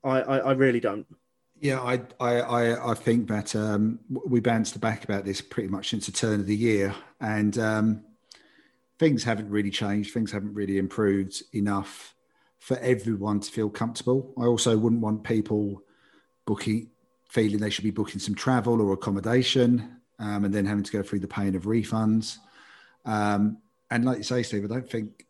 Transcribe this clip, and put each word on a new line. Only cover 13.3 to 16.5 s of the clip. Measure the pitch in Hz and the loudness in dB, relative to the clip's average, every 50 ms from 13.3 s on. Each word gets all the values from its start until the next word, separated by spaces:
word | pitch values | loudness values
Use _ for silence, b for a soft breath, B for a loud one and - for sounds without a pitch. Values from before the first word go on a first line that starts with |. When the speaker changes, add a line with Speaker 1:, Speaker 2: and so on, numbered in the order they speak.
| 104 104 | 0 0
Speaker 2:
to | 101 - | -2 -4
feel | - 117 107 104 | -4 -2 -4 -2
comfortable. | - - 117 117 113 - - 123 127 135 127 - - | -2 -2 -4 -4 -4 -4 0 0 0 0 0 -4 -6
I | 123 120 | 0 2
also | 120 120 113 - 123 113 | 2 2 4 4 4 4
wouldn't | 107 110 120 113 117 | 4 4 4 2 2
want | 110 107 110 107 107 | 2 0 -2 -2 -2
people | - 117 110 104 - 110 104 104 101 101 95 b b b b b b b b b b b _ _ | 0 0 0 0 0 0 0 0 -2 -4 -8 b b b b b b b b b b b _ _
booking, | - | -4